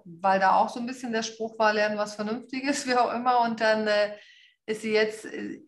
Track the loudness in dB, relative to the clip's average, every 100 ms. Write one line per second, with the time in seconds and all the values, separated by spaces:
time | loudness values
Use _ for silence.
0 | -20 -2 2 4 6 4 2 -2 -8 -8
1 | -6 -4 -4 -8 -8 0 2 2 0 -2
2 | -4 -6 -6 -6 -8 -6 -2 -2 0 2
3 | 2 0 2 2 2 2 2 2 2 2
4 | 0 -4 -18 -20 _ _ -8 -6 0 2
5 | 2 -2 -10 -10 -10 -10